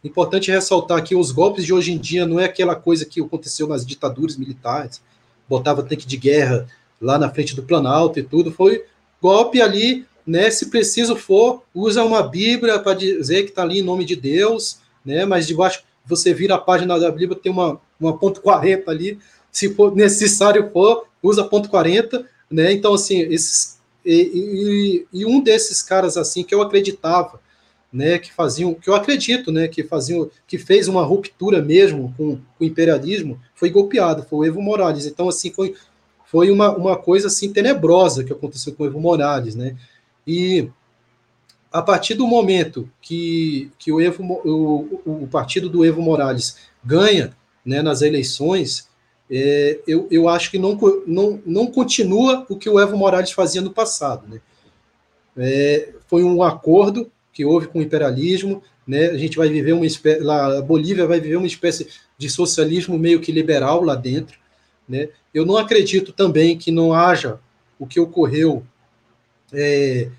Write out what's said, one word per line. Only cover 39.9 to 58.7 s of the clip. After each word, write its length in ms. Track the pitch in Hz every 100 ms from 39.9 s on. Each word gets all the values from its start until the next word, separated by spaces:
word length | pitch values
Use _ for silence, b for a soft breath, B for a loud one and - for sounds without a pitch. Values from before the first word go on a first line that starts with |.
| B B B -
e 400 | 170 185 180 127 - _ _ _ _ _ _ _ _ _
a 100 | 170
partir 320 | 165 180 -
do 140 | 220 240
momento 600 | 233 190 185 160 131 - _
que, 720 | - 165 170 165 160 139 139 _
que 120 | -
o 80 | 160
Evo 240 | 175 180
Mo-, 180 | 180 180 156
o, 560 | 156 151 147 - - 160
o, 180 | 156
o 40 | 131
partido 400 | 151 123 190 180
do 160 | 170
Evo 200 | 165 160
Morales 540 | 165 151 139 127 - - b b
ganha, 520 | 120 160 208 190 120 - _ _ 123
né, 160 | 143
nas 220 | 156 135
eleições, 840 | 151 151 127 - 151 190 131 - - _ _ _ -
é, 500 | 131 139 143 143 151 -
eu, 200 | 165 -
eu 180 | 165 170
acho 220 | 170 -
que 80 | 190
não 180 | 190 208
co-, 260 | 202 196 175
não, 340 | 175 208 208 175
não 220 | 185 247
continua 800 | 262 247 - 190 208 262 262 -
o 80 | 196
que 140 | 214
o 100 | 202
Evo 160 | 202 208
Morales 360 | 196 185 185
fazia 280 | - 175 185
no 120 | 196
passado, 560 | 208 220 - 139 120 104
né? 120 | 110 _ _ _ _ _ _ _ _ _ 127
É, 580 | 127 139 143 147 151 - _
foi 160 | 170
um 200 | 180 175
acordo 680 | 175 - 151 180 202 214 226 _ _
que 100 | -
houve 220 | 143 165 156
com 140 | 165
o 20 |
imperialismo, 800 | 151 156 143 123 165 185 196 196 b